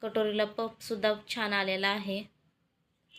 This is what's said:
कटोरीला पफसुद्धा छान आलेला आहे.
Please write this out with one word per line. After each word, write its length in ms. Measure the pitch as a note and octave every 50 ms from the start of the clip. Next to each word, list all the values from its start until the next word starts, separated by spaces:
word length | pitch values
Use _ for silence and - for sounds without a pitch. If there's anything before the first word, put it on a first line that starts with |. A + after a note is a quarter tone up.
कटोरीला 420 | A3+ A3 - A3+ G#3+ G#3+ G#3 G#3+ G#3+ G#3 -
पफसुद्धा 600 | - A#3 A3+ - - - - A3+ G3+ A3 G#3+ G#3 G#3 - -
छान 240 | - A#3+ A3 G3+ G3+
आलेला 340 | G3+ F#3+ F#3+ F#3+ F#3+ G3 G3
आहे. 320 | G3+ G#3+ F#3+ G3 F#3+ G3+ G#3 - _ _ _ _ _ _ _ _ _ _ _ _ _ _ _ _ -